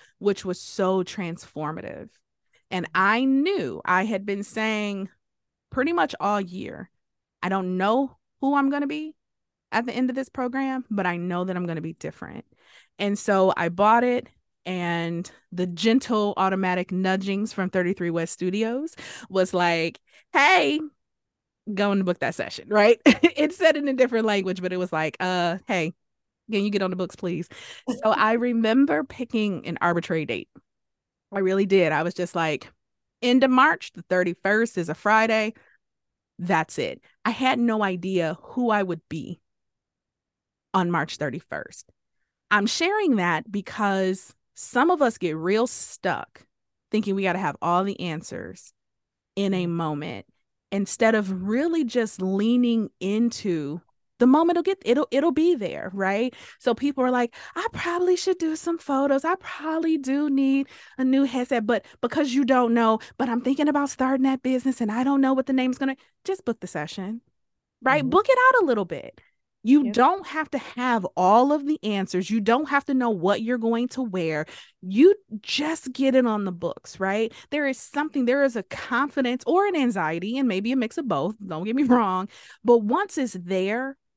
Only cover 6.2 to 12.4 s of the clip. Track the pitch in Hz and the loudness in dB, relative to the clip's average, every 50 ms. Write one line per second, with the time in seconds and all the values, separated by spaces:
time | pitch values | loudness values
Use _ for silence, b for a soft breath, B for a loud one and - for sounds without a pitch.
6.2 | - 202 208 208 196 175 180 190 - - - - 185 - _ _ _ _ _ _ | -4 -2 -2 -2 -4 -6 -8 -10 -10 -10 -12 -14 -16 -18 _ _ _ _ _ _
7.2 | _ _ _ _ - 185 190 196 185 185 185 180 185 202 226 262 277 262 - _ | _ _ _ _ -4 -2 -2 -2 -2 -2 -2 0 0 2 2 2 0 -2 -4 _
8.2 | _ _ _ _ - 269 285 285 277 277 277 285 285 277 294 302 311 311 311 _ | _ _ _ _ -2 0 2 2 2 2 0 0 -2 -4 -6 -6 -8 -10 -14 _
9.2 | _ _ _ _ _ _ _ _ _ - - 220 240 247 - 247 254 254 247 269 | _ _ _ _ _ _ _ _ _ -4 -4 -2 -2 -2 -2 -2 -2 -2 -2 -2
10.2 | 262 - - - 254 247 240 269 269 269 262 262 247 - 214 202 185 180 175 175 | -6 -6 -6 -6 -6 -4 -4 -4 -4 -4 -4 -6 -6 -6 -4 -2 -2 -2 -2 -2
11.2 | 175 180 185 175 180 190 185 180 180 175 165 160 139 160 165 - - 156 - - | -4 -4 -4 -4 -4 -4 -4 -4 -4 -4 -6 -6 -8 -8 -10 -10 -12 -12 -12 -12
12.2 | - - - - | -14 -16 -14 -16